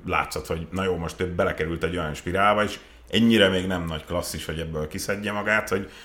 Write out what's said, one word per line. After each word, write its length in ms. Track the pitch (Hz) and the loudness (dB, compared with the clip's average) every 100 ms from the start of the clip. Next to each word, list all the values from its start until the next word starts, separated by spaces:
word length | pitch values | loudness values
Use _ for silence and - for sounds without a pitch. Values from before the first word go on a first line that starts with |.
| 90 | -2
látszott, 420 | 82 73 - - | -2 -2 -4 -6
hogy 200 | 82 82 | -6 -4
na 120 | 92 | -2
jó, 120 | 95 87 | -2 -2
most 240 | 82 - | -4 -4
ő 120 | 90 87 | -2 0
belekerült 480 | 95 - 80 82 | 0 0 -2 -2
egy 140 | 82 87 | -2 -2
olyan 160 | 80 | -4
spirálba, 500 | 71 - 92 101 104 | -6 -2 2 4 4
és 160 | 104 - - - - | 2 -2 -14 -20 -2
ennyire 360 | - 117 113 95 | 4 6 8 6
még 180 | 95 92 | 4 0
nem 180 | 90 82 | -2 -4
nagy 200 | 78 - | -6 -4
klasszis, 400 | 87 85 82 - | -4 -4 -6 -6
hogy 140 | 78 | -6
ebből 280 | 80 80 78 | -6 -6 -6
kiszedje 440 | 98 - 101 104 | -6 -4 -4 -4
magát, 380 | 104 104 107 - | -2 2 0 2
hogy 200 | 101 101 - | -2 -4 -12